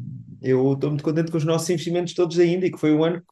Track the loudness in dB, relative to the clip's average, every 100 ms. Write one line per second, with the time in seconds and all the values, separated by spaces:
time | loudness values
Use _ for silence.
0 | -12 -14 -16 -6 0 2 2 2 -2 -2
1 | -2 -2 -2 -2 0 0 0 -2 -2 -2
2 | -2 0 0 4 2 2 -2 0 2 2
3 | 2 -2 -10